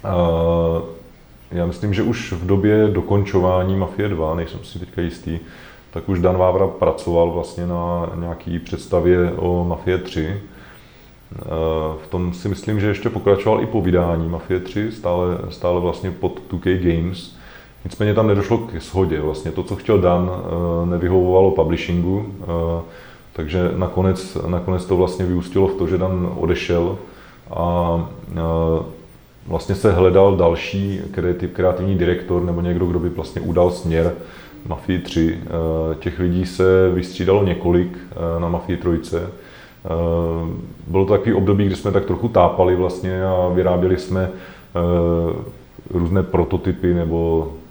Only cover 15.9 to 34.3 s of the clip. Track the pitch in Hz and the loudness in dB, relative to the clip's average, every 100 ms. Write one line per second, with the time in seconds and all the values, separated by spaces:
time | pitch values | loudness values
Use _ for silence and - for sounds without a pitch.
15.9 | - 95 87 92 - - 87 90 90 87 | -2 -6 -4 -4 -6 -8 -4 0 2 2
16.9 | 82 87 92 - - - - - - 95 | 0 -2 -6 -14 -20 -20 -20 -20 -14 -14
17.9 | - 104 101 110 101 101 117 - 80 - | -2 0 2 4 2 2 -2 -2 -10 -4
18.9 | 92 90 78 76 76 82 85 87 95 - | 0 0 0 -2 -4 -6 -6 -6 -6 2
19.9 | 101 90 87 92 90 85 85 87 85 87 | 4 4 2 0 -4 -4 -2 -2 0 0
20.9 | 87 90 92 90 92 95 95 80 85 - | 0 2 4 6 6 6 4 0 0 0
21.9 | 87 87 98 104 98 87 85 82 85 82 | 0 0 -2 -4 -10 -6 -2 -2 -4 -8
22.9 | - - - - - 76 90 87 85 87 | -18 -20 -20 -14 -8 -4 0 0 0 -2
23.9 | - 95 92 - - 85 87 90 90 90 | 2 2 0 -4 -6 -4 -4 -2 -4 0
24.9 | 92 92 92 90 90 85 98 95 95 85 | 2 2 0 -2 -2 0 2 2 2 0
25.9 | 92 92 92 87 90 82 87 - 85 87 | 0 0 -2 -2 -2 -2 -2 0 0 0
26.9 | 98 - - - - - - 85 87 85 | -4 -12 -20 -20 -20 -10 -4 0 0 2
27.9 | 85 82 - - 85 82 82 82 80 80 | 0 -4 -10 -10 -6 -2 0 2 0 -2
28.9 | - - - - - - 82 - 95 107 | -12 -20 -20 -20 -20 -6 -6 -2 2 4
29.9 | 90 92 92 98 92 85 82 - 98 98 | 6 6 8 6 6 4 2 -4 -4 -4
30.9 | 92 82 - 87 90 87 - 90 87 92 | -4 -6 -2 -2 -2 -4 0 0 2 0
31.9 | 95 87 87 - 87 87 85 87 87 87 | 2 2 0 0 0 0 -2 0 0 0
32.9 | 87 87 - 80 87 85 85 87 - 85 | 0 -2 -4 -8 -6 -2 2 2 2 -2
33.9 | 82 85 - - | 2 0 -2 -14